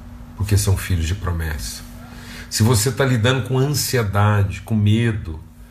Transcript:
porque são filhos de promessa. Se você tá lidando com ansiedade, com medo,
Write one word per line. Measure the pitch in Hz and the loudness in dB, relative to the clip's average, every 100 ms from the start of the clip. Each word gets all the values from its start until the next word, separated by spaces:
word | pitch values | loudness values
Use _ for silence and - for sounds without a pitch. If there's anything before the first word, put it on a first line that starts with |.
| - - - - | -18 -16 -14 -6
porque | 101 98 | 0 2
são | 104 95 | 2 0
filhos | - 87 80 | 0 -2 -2
de | 101 | -2
promessa. | - 85 80 73 - - - - - - - - - | -4 -4 -4 -6 -8 -12 -16 -18 -18 -18 -16 -16 -6
Se | - | 2
você | 110 117 127 | 4 4 2
tá | - 135 | 2 2
lidando | 123 120 135 - | 4 4 2 0
com | 131 | 0
ansiedade, | 139 147 - 123 104 101 104 104 92 - | 2 0 0 0 0 2 4 4 0 -2
com | - 110 | -2 2
medo, | 104 110 117 101 - 80 - - - | 4 4 2 -2 -6 -12 -14 -20 -20